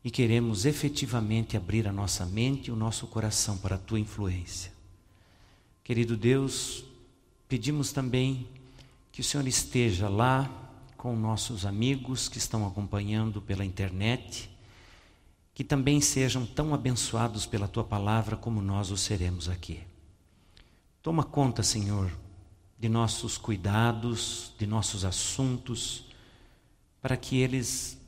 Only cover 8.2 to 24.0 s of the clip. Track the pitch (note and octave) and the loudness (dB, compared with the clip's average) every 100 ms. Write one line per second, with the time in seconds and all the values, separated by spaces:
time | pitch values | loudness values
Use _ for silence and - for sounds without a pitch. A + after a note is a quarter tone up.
8.2 | C3 C3 - - - - - - _ - | 2 0 -6 -14 -20 -20 -20 -20 _ -6
9.2 | - D3 C3 A#2+ - B2+ A#2 F#2 G#2 G2+ | -2 0 0 0 2 4 4 4 2 4
10.2 | B2+ C3 C3+ - - - - - B2+ A#2 | 4 4 0 -6 -16 -18 -20 -8 -4 0
11.2 | A2 G#2+ - A2 G2 G2+ B2 C#3 B2 B2+ | 0 0 -2 -4 -2 0 0 0 -2 -4
12.2 | - A#2 - A2+ G#2 F#2 G2+ G2+ G2+ A2 | -4 -4 -2 0 0 -2 -2 -2 0 0
13.2 | A2 G#2 - F#2+ G2 F#2 G2 F2+ G#2+ B2 | 0 -2 -4 -2 -2 -2 -4 0 0 0
14.2 | - - - - - - - - - _ | -4 -12 -12 -18 -20 -20 -20 -20 -20 _
15.2 | - _ _ - - C#3 C3 D3 C#3+ C3+ | -20 _ _ -8 0 4 6 6 4 4
16.2 | C3 B2+ A#2 - D3+ D3 B2+ A#2 - A2+ | 2 2 -2 -2 0 2 2 0 0 0
17.2 | A#2 G#2+ - G#2+ G2 - - G#2 G2+ A2+ | 0 0 -2 -2 0 -2 0 0 2 2
18.2 | G#2+ G#2+ A#2 A2 G2 G2 F#2+ G2 - G2+ | 2 -4 -2 -2 0 0 0 -2 -2 0
19.2 | F2 F2 E2 F2+ - D#2+ - - - _ | 0 -2 -4 -6 -6 -12 -12 -20 -20 _
20.2 | _ _ _ - - _ _ _ D#3+ E3 | _ _ _ -20 -20 _ _ _ 0 0
21.2 | - - C3+ A#2 G#2 A2 G2+ G#2 F#2 - | 2 4 4 4 0 2 0 0 0 -2
22.2 | - - - - - - A2+ A2+ A2+ - | -14 -20 -20 -20 -20 -4 2 2 2 0
23.2 | - - - G2+ F#2+ G#2 A#2 A2 | -4 -6 -4 -2 2 4 4 2